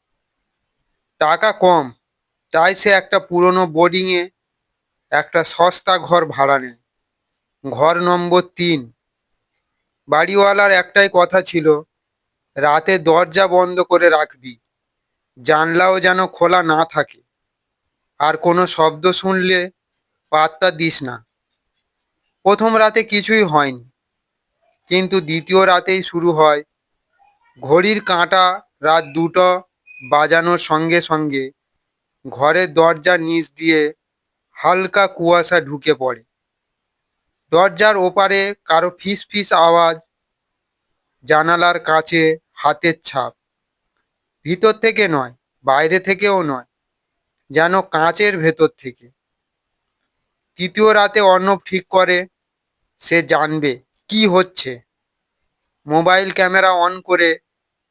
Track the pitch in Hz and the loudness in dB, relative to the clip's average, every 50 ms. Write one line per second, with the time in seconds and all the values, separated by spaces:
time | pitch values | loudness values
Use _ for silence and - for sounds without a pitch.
0 | _ _ _ _ _ _ _ _ _ _ _ _ _ _ _ _ _ _ _ _ | _ _ _ _ _ _ _ _ _ _ _ _ _ _ _ _ _ _ _ _
1 | _ _ _ _ 156 151 165 160 - 214 202 - 190 180 175 165 139 123 117 _ | _ _ _ _ -2 -2 0 0 0 -2 0 0 2 2 2 2 0 -4 -10 _
2 | _ _ _ _ _ _ _ _ _ _ - 160 165 185 196 190 - 214 196 190 | _ _ _ _ _ _ _ _ _ _ 0 0 2 2 0 0 0 0 2 0
3 | 185 - - 190 190 - 175 175 175 180 180 185 185 170 151 156 175 175 170 185 | 0 -2 -4 -4 -4 -2 -2 0 2 2 2 2 0 -2 0 0 0 2 0 -2
4 | 185 185 180 175 175 185 _ _ _ _ _ _ _ _ _ _ _ _ _ _ | -2 -2 -2 -4 -4 -6 _ _ _ _ _ _ _ _ _ _ _ _ _ _
5 | _ _ 139 147 151 - - 170 156 - - - 170 180 175 - - 202 185 175 | _ _ -4 -4 -4 -2 -4 -4 -2 -2 0 0 0 0 0 -2 -2 -2 -2 -2
6 | 156 135 175 175 165 147 139 139 139 139 139 135 127 123 120 _ _ _ _ _ | -2 0 0 0 0 -2 -2 -2 0 0 0 -2 -4 -8 -16 _ _ _ _ _
7 | _ _ _ _ _ _ _ _ _ _ _ _ - 139 131 127 143 160 170 175 | _ _ _ _ _ _ _ _ _ _ _ _ -14 -12 -4 0 0 0 0 0
8 | 180 175 180 175 175 175 175 180 175 180 _ - 175 175 165 143 123 117 _ _ | 0 0 0 -2 0 0 0 0 0 -2 _ -6 -4 -2 -2 -4 -6 -12 _ _
9 | _ _ _ _ _ _ _ _ _ _ _ _ _ _ _ _ _ _ _ _ | _ _ _ _ _ _ _ _ _ _ _ _ _ _ _ _ _ _ _ _
10 | _ - 143 151 170 180 196 202 202 202 202 202 202 202 196 180 180 - - 208 | _ -2 -2 0 0 0 2 2 2 4 4 2 2 4 2 2 0 0 2 2
11 | 196 196 - 180 175 175 180 190 180 - - 170 151 156 151 147 160 _ _ _ | 2 2 2 2 2 2 0 -2 -2 -2 -4 -2 0 2 0 0 -2 _ _ _
12 | _ _ _ _ _ _ _ _ _ _ _ 139 139 147 147 156 156 196 190 185 | _ _ _ _ _ _ _ _ _ _ _ -2 0 0 0 0 2 0 0 0
13 | 151 165 160 170 180 170 160 190 196 185 175 180 180 180 180 180 175 - 180 170 | 2 2 2 2 2 0 0 0 0 2 2 2 0 0 -2 -4 0 0 2 2
14 | 170 170 156 151 151 - - 131 123 127 120 117 _ _ _ _ _ _ _ _ | 2 2 0 0 -2 -4 -8 _ -20 -20 -20 -20 _ _ _ _ _ _ _ _
15 | _ _ _ _ _ _ _ - 123 127 156 151 160 165 165 175 180 190 190 185 | _ _ _ _ _ _ _ -8 -2 0 0 2 0 0 0 0 2 2 2 2
16 | 165 185 185 185 185 180 - - 175 170 180 180 170 165 156 156 165 - - 151 | 0 0 0 0 -2 -4 -2 -2 0 2 2 2 2 2 0 0 0 -2 -2 -4
17 | 143 - _ _ _ _ _ _ _ _ _ _ _ _ _ _ _ _ _ _ | -6 -6 _ _ _ _ _ _ _ _ _ _ _ _ _ _ _ _ _ _
18 | _ _ _ - 143 151 156 156 165 175 170 175 180 170 - - 160 160 156 151 | _ _ _ -4 -2 -2 -2 -2 -2 0 0 0 0 -2 -2 -2 -2 -2 -2 -2
19 | 156 185 175 - - 190 190 185 185 185 185 180 175 185 - _ _ _ _ _ | -2 -2 -2 -2 -2 -2 -2 -2 -2 -2 -2 -2 -4 -6 -12 _ _ _ _ _
20 | _ _ _ _ _ _ 156 156 156 156 156 - 190 185 170 156 165 160 - - | _ _ _ _ _ _ -2 0 0 -2 -2 -2 -2 -2 -2 -2 -4 -4 -4 -4
21 | 147 127 123 113 - _ _ _ _ _ _ _ _ _ _ _ _ _ _ _ | -6 -8 -12 -14 -18 _ _ _ _ _ _ _ _ _ _ _ _ _ _ _
22 | _ _ _ _ _ _ _ _ - 190 202 202 220 226 220 220 220 214 214 226 | _ _ _ _ _ _ _ _ 0 0 0 2 0 0 2 2 2 2 0 -2
23 | 220 220 208 208 196 - 220 220 202 175 151 151 143 139 127 123 120 _ _ _ | -2 -2 -2 -2 0 0 0 0 0 0 0 0 0 -2 -4 -10 -16 _ _ _
24 | _ _ _ _ _ _ _ _ _ _ _ _ _ _ _ _ _ _ 180 185 | _ _ _ _ _ _ _ _ _ _ _ _ _ _ _ _ _ _ -2 0
25 | 185 180 190 190 170 151 160 165 156 - 180 190 190 185 180 175 180 - 185 185 | 0 0 -2 -4 -4 -4 -6 -6 -4 0 2 2 4 4 2 2 0 0 -2 -2
26 | 170 - - 170 165 175 165 156 156 151 147 147 151 - _ _ _ _ _ _ | -4 -6 -6 -2 -2 0 2 2 2 2 2 0 -4 -10 _ _ _ _ _ _
27 | _ _ _ _ _ _ _ _ _ _ _ 123 123 131 151 175 180 208 214 208 | _ _ _ _ _ _ _ _ _ _ _ -16 -2 0 2 2 2 2 0 -2
28 | 208 202 185 170 175 170 196 185 185 180 185 202 - _ _ _ 139 151 160 165 | -2 -2 -2 -2 0 0 2 2 2 0 0 -4 -10 _ _ _ -2 0 0 0
29 | 156 143 139 160 170 165 165 185 180 180 180 185 185 _ _ _ _ _ - - | 0 -2 -4 -4 -4 -2 0 0 2 2 0 -2 -6 _ _ _ _ _ -20 -20
30 | 135 123 139 147 151 151 160 165 165 170 175 170 - - 156 156 165 165 170 170 | -4 -2 0 0 2 2 2 2 2 0 -2 -2 -2 -2 -2 -2 0 0 0 -2
31 | 160 - 160 156 156 151 139 139 131 131 - _ _ _ _ _ _ _ _ _ | 0 -2 -4 -4 -4 -4 -6 -6 -8 -8 -12 _ _ _ _ _ _ _ _ _
32 | _ _ _ _ - 135 117 123 139 147 160 175 185 175 147 160 165 165 165 156 | _ _ _ _ -20 -18 -8 -2 -2 0 0 0 -2 0 0 2 2 2 2 0
33 | 147 180 180 175 165 160 165 165 156 - - - 160 165 160 156 151 151 156 _ | 0 -2 -2 0 -2 -4 -4 -4 -4 -6 -10 -6 -2 0 0 0 0 -2 -6 _
34 | _ _ _ _ _ _ _ _ _ _ _ - - 156 180 185 190 185 - 208 | _ _ _ _ _ _ _ _ _ _ _ -4 -2 0 0 0 -2 -2 0 0
35 | 196 190 190 - 170 165 175 175 165 - 180 170 151 135 147 143 - 156 147 127 | 0 0 -2 -4 0 2 2 2 2 0 -2 -2 -2 -4 -8 -6 -4 -4 -2 -2
36 | 135 127 120 117 117 _ _ _ _ _ _ _ _ _ _ _ _ _ _ _ | -4 -6 -8 -8 _ _ _ _ _ _ _ _ _ _ _ _ _ _ _ _
37 | _ _ _ _ _ _ _ _ _ _ 156 165 185 196 190 196 208 214 214 196 | _ _ _ _ _ _ _ _ _ _ 0 2 2 2 0 2 2 2 2 2
38 | 180 180 180 196 196 190 190 196 196 202 202 - _ - 165 160 170 180 180 - | 0 0 0 0 0 0 0 0 -2 -2 -6 -10 _ -2 0 0 0 -2 -6 -8
39 | - 190 202 185 - - - 208 196 - 202 175 165 170 170 170 170 165 165 160 | -8 -8 -8 -8 -10 -8 -6 -6 -4 -2 0 2 2 4 4 2 2 0 -2 -4
40 | - _ _ _ _ _ _ _ _ _ _ _ _ _ _ _ _ _ _ _ | -10 _ _ _ _ _ _ _ _ _ _ _ _ _ _ _ _ _ _ _
41 | _ _ _ _ _ 120 151 151 156 165 175 170 175 175 175 170 165 - 156 156 | _ _ _ _ _ -2 0 0 2 0 0 0 0 0 -2 -2 -2 -2 -2 -2
42 | 160 - 170 165 160 160 160 160 _ _ _ - - 147 151 - - 170 160 165 | 0 -2 -2 0 0 0 -2 -4 _ _ _ -4 -4 -4 -2 -2 -2 -4 -4 -4
43 | - - - 139 123 120 - _ _ _ _ _ _ _ _ _ _ _ _ _ | -8 -8 -8 -8 -8 -8 -12 _ _ _ _ _ _ _ _ _ _ _ _ _
44 | _ _ _ _ _ _ _ _ _ 147 175 180 220 220 214 214 - 226 214 214 | _ _ _ _ _ _ _ _ _ -8 -4 0 0 0 0 0 -2 -2 0 0
45 | 208 190 160 143 127 120 123 _ _ _ _ _ _ 135 135 139 156 160 175 185 | -2 0 -2 -4 -4 -6 -12 _ _ _ _ _ _ 0 0 2 2 0 0 -2
46 | 185 190 196 190 202 208 196 190 170 147 139 127 123 _ _ _ _ _ _ _ | -2 -4 -4 -2 -2 -2 -2 -2 -2 -4 -6 -8 -12 _ _ _ _ _ _ _
47 | _ _ _ _ _ _ _ _ _ _ 135 151 160 170 185 190 185 - - 160 | _ _ _ _ _ _ _ _ _ _ -2 0 0 2 0 -2 -2 -2 -2 0
48 | 156 170 170 - 208 208 196 180 156 160 160 - 160 151 - _ - 131 120 _ | 0 0 0 0 0 0 0 0 0 -2 0 2 0 -2 -2 _ -16 -18 -18 _
49 | 120 120 _ _ _ _ _ _ _ _ _ _ _ _ _ _ _ _ _ _ | _ _ _ _ _ _ _ _ _ _ _ _ _ _ _ _ _ _ _ _
50 | _ _ _ _ _ _ _ _ _ _ _ - 180 180 180 208 214 220 214 208 | _ _ _ _ _ _ _ _ _ _ _ -10 -10 -8 -2 0 2 4 4 4
51 | 202 202 202 214 208 190 185 185 185 196 196 180 - - 190 185 - _ - 185 | 2 2 2 2 4 4 4 4 2 0 -2 -2 -4 -6 -8 -8 -6 _ 0 2
52 | 185 175 180 180 185 185 _ _ _ _ _ _ _ _ _ _ _ _ _ _ | 2 2 0 -2 -2 -6 _ _ _ _ _ _ _ _ _ _ _ _ _ _
53 | - - 165 170 160 135 160 143 151 151 156 156 147 143 123 123 _ _ _ _ | -6 -2 -2 -2 0 0 0 -2 0 -2 -4 -4 -4 -4 -4 -6 _ _ _ _
54 | _ - 208 220 220 202 175 185 185 185 _ - - 131 127 117 - _ _ _ | _ -6 -2 0 0 2 2 2 0 0 _ -8 -8 -8 -12 -14 -18 _ _ _
55 | _ _ _ _ _ _ _ _ _ _ _ _ _ _ _ _ _ 143 151 160 | _ _ _ _ _ _ _ _ _ _ _ _ _ _ _ _ _ 0 0 2
56 | 170 180 185 190 196 190 180 - 190 185 185 190 190 190 185 175 170 180 185 185 | 2 4 2 2 0 -2 -2 -2 -2 0 2 2 2 2 2 2 0 -2 -2 -6
57 | 180 190 180 170 175 165 165 - _ _ _ _ _ _ _ _ _ _ | -4 -2 0 2 2 0 0 -2 _ _ _ _ _ _ _ _ _ _